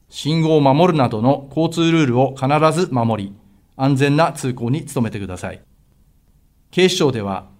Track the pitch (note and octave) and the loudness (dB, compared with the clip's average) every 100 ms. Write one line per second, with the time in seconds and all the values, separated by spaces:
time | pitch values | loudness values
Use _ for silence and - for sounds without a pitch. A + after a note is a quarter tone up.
0 | _ - C#3+ E3 D#3 D#3 C#3 C3+ F3+ D#3 | _ -10 -4 0 2 4 4 4 4 4
1 | A#2+ G#2+ B2 C#3 - - D#3+ E3 E3 E3 | 0 0 0 0 -2 -4 -2 0 2 2
2 | C#3 A#2+ C3+ C3 C3 D3+ D#3 D#3 F3+ B2+ | 2 2 0 0 -2 2 2 0 -2 0
3 | A#2 G#2+ G2 - _ _ _ - C3+ C3+ | 0 -2 -6 -12 _ _ _ -4 0 2
4 | C#3+ D3 E3 - C3 A#2+ A#2 D3+ - C#3 | 2 2 0 -2 -8 -6 -4 -4 -4 -4
5 | A2 G#2 F#2+ F2+ F#2+ E2 _ _ _ _ | -4 -4 -10 -10 -12 -14 _ _ _ _
6 | _ _ _ _ _ _ _ - F#3 F3+ | _ _ _ _ _ _ _ 0 2 2
7 | D3+ A2+ G2+ F#2+ - | 0 0 -6 -8 -10